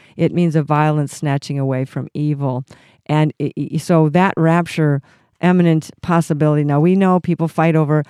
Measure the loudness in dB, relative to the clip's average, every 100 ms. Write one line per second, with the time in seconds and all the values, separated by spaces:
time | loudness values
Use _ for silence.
0 | _ -4 -2 0 0 0 0 2 2 0
1 | -4 -4 -4 -4 -4 -4 -2 -2 -4 -8
2 | -10 -6 -4 -2 -4 -6 -8 -16 _ _
3 | -4 0 0 -2 -6 -6 -6 -6 0 2
4 | 2 2 0 0 2 2 0 -2 0 0
5 | -4 _ _ _ 0 4 4 2 -2 -10
6 | -2 0 0 0 2 2 2 2 2 2
7 | 2 2 0 -2 -2 0 2 2 2 0
8 | -2